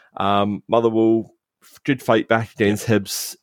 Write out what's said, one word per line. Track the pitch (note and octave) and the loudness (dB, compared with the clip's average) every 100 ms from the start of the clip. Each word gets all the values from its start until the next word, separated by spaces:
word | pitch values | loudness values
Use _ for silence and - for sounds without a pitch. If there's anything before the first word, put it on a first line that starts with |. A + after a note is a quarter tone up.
| _ - | _ -6
Um, | G2 G2+ G#2 G2+ - | -2 0 0 -4 0
Motherwell, | A2+ A#2 A2 A2+ A2+ G#2+ _ _ _ _ - | 2 2 2 2 2 -2 _ _ _ _ -10
good | - C3 | -6 -4
fight | - A2 - | 0 0 2
back | A2+ A2 | -2 -2
against | - G2+ G#2 - | -2 0 0 0
Hibs | G#2+ G2 - - - | -2 -2 -10 -10 -8